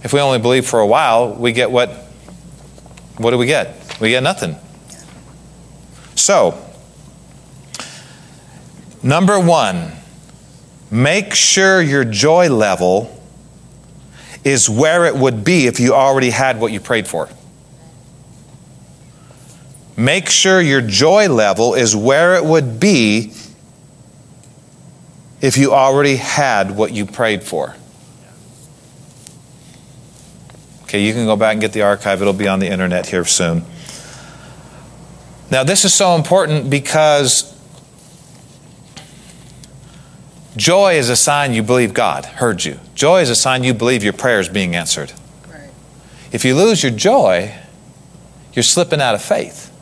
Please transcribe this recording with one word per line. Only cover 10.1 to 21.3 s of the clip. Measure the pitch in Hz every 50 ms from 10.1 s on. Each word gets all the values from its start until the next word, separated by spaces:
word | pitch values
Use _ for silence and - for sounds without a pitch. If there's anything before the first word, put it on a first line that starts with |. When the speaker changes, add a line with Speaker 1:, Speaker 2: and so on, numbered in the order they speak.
| - - - - - - - - - - - - - - - -
Speaker 1:
make | 104 117 127 143 170 208 196 202
sure | - - - - - 190 190 190 190 185
your | 170 143 139 139 131
joy | 117 107 98 123 151 160 175 180 165
level | 135 110 107 101 92 87 90 90 92 101 117 - - - - - - - - - - - - - - - - - - - - - - - - - - -
is | - 139 139 127 - 123
where | 107 113 151 156 165 175 170
it | 160 110
would | 135 131 131 120 107 101
be | - 185 175 135 120
if | 113 -
you | 120 123 139
already | 139 135 139 135 135 131 123
had | 113 120 135 131 127 110
what | 117 110
you | 110 98
prayed | - - 127 113 98
for. | - - 82 73 - - - - - - - - - - - - - - - - - - - - - - - - - - - - - - - - - - - - - - - - - - - - - - - - - - - - - -
Make | - 113 131 156 196 165 -
sure | - - - 190 190 185
your | 175 147 139 135
joy | 120 110 98 95 139 160 185 208 214
level | 185